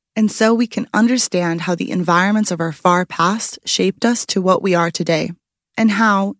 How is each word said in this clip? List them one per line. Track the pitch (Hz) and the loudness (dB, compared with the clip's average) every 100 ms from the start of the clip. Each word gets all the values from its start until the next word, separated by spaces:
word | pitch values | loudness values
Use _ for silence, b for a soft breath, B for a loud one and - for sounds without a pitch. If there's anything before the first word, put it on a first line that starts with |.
| _ | _
And | - 214 | -2 0
so | - 220 | 2 2
we | 226 233 | 2 0
can | - - | -4 -4
understand | 196 233 254 - 185 175 165 | 0 2 2 0 -2 -2 -2
how | 165 | -2
the | 175 - | -4 -4
environments | 185 170 175 190 214 208 | -4 2 2 2 2 0
of | 170 | -2
our | 165 | -4
far | 156 180 175 180 | 0 2 2 0
past | - 170 220 - - | 0 0 0 -6 -10
shaped | - - 190 196 | -6 -2 -2 0
us | 226 233 - | -2 -2 -2
to | 196 | -2
what | 185 185 | 0 0
we | 196 175 | 2 0
are | 170 | 0
today, | - 165 160 165 170 _ _ _ - | -4 -2 -2 -2 -8 _ _ _ 0
and | 220 | 2
how, | 202 220 202 196 - | 4 2 2 0 -4